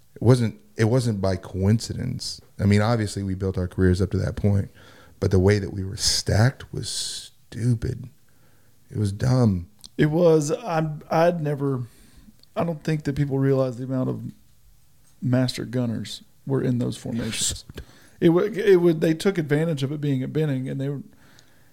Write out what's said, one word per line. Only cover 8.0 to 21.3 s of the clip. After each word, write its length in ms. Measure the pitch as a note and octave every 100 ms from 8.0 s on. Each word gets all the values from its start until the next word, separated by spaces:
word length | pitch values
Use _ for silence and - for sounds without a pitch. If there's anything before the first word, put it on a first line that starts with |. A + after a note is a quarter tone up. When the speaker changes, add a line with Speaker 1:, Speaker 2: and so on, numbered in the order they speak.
| A#2 - _ _ _ _ _ _ -
Speaker 1:
It 60 | -
was 140 | G2+
dumb. 560 | G2+ B2 B2+ A#2 F2+ F2 _ - -
Speaker 2:
It 80 | D3+
was. 400 | D#3+ E3+ D#3+ D3
I'm, 500 | D#3+ A3+ D#3+ D#3+ D3+ -
I'd 320 | D#3+ E3+ F3
never, 420 | D3 C#3+ C#3 C3 A#2 - - - - - _ -
I 80 |
don't 180 | E3+ D#3+
think 200 | - D#3 D3+
that 100 | C#3
people 240 | C#3+ C3+
realize 380 | C3+ C3+ C3 A#2
the 60 | B2+
amount 240 | C3 B2+
of 120 | A2+ A#2+ - _ _ - - _ _ _ -
master 440 | B2+ B2+ B2+ - A#2
gunners 580 | B2+ A#2+ G#2+ G2+ - - _ -
were 160 | C3+
in 160 | - A#2+
those 180 | B2 B2
formations. 480 | - A#2 A2+ A2+ - -
Speaker 1:
So 60 | - -
dumb. 100 | - - - -
Speaker 2:
It 80 | E3+
would, 280 | E3+ G#3 F#3
it 200 | G#3+ F3+
would, 240 | F3 D#3+
they 120 | E3+
took 240 | D#3+ G3+ F#3+
advantage 440 | D3+ D3 E3 C#3+
of 100 | C3+
it 100 | D3+
being 200 | D3 C3+
at 100 | C3
Benning, 340 | C#3 D#3 C3 C3
and 100 | C#3
they 100 | C#3
were, 120 | C#3+ - - _